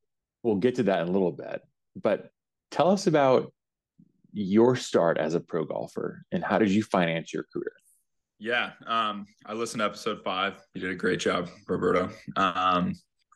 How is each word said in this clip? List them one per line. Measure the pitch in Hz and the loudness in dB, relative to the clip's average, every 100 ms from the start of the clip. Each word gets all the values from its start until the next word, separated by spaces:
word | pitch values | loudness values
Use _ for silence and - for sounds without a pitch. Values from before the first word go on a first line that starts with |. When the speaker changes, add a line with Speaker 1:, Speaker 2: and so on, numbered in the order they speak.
| _ _ _ _ | _ _ _ _
Speaker 1:
we'll | 117 101 | -2 2
get | 123 123 | 2 2
to | |
that | 101 92 | 2 2
in | 85 | 2
a | |
little | 98 87 | 2 0
bit. | 71 - - _ _ _ - | -2 -10 -12 _ _ _ -4
But | 113 98 - _ _ _ - | -2 -2 -4 _ _ _ -8
tell | - 160 | 0 2
us | 196 196 | 4 4
about | 151 135 127 - _ _ _ _ _ _ _ _ | 4 6 4 2 _ _ _ _ _ _ _ _
your | 104 95 104 120 127 | -6 2 4 6 4
start | - 110 85 76 | 0 2 2 2
as | 78 82 | 0 -2
a | |
pro | - 85 78 | -2 -4 -4
golfer, | - - - - - - | -6 -8 -8 -8 -10 -8
and | 95 | -6
how | - 101 | 0 2
did | 107 | 4
you | 101 | 2
finance | 107 101 85 82 - | 2 0 0 -2 -6
your | 78 - | -10 -8
career? | - - - _ _ _ _ _ - | -8 -10 -12 _ _ _ _ _ -12
Speaker 2:
Yeah, | 107 120 101 - - | -4 -2 -2 -8 -4
um, | 113 107 104 101 _ - | -2 -2 -4 -12 _ -10
I | |
listened | 110 113 113 | -6 -6 -2
to | 104 | -4
episode | 104 113 104 | -4 -6 -6
five. | 104 92 98 95 _ | -4 -2 -2 -4 _
You | - | -10
did | 92 | -6
a | 90 | -2
great | - 85 | -2 0
job, | - 90 90 - - | 0 0 -2 -10 -6
Roberto. | 90 90 90 90 - - - | -2 2 2 0 -6 -8 0
Um, | 95 90 92 90 92 87 _ _ _ | 0 2 2 2 0 -4 _ _ _